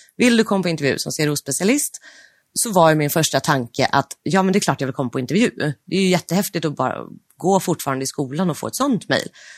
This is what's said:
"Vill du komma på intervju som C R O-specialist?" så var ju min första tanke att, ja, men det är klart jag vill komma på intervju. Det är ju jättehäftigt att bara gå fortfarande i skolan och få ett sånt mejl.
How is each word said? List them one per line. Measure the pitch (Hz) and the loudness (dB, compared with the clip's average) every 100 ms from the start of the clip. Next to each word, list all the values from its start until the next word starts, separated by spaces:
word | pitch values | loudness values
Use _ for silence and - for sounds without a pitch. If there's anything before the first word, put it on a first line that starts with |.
| - - | -12 0
"Vill | 247 226 | 4 4
du | |
komma | 226 196 | 2 0
på | 185 | 0
intervju | 156 139 - | 0 0 -2
som | 147 | -4
C | 147 | -2
R | 151 | -2
O-specialist?" | 147 - 135 190 285 - - - - - _ _ | -2 -4 -2 0 0 -2 -8 -20 -20 -20 _ _
så | - 240 | -6 0
var | 185 160 | 6 6
ju | 156 | 6
min | 147 | 2
första | 165 151 135 | 0 0 0
tanke | - 139 120 - 123 | 2 0 -2 -2 0
att, | 139 - - | 0 -2 -6
ja, | - 190 | -2 0
men | 190 | 2
det | 202 | 2
är | |
klart | - 139 | 0 -2
jag | 131 | -2
vill | |
komma | 143 127 | -4 -4
på | 131 | -4
intervju. | 123 180 247 - 147 - - | -2 0 0 0 -4 -6 -4
Det | 185 | 0
är | |
ju | 190 | 2
jättehäftigt | 175 - 180 - 170 | 0 0 -2 -2 -4
att | 160 143 | -4 -2
bara | 127 - - - _ - | -4 -4 -10 -16 _ -6
gå | 175 196 | 2 2
fortfarande | 185 160 143 135 | 2 -4 -4 -4
i | 135 | -4
skolan | - 131 151 180 | -6 -6 -2 -2
och | 143 | -2
få | 113 | -6
ett | - | -2
sånt | 277 214 - | 0 -2 0
mejl. | 139 - - - | -2 -2 -12 -20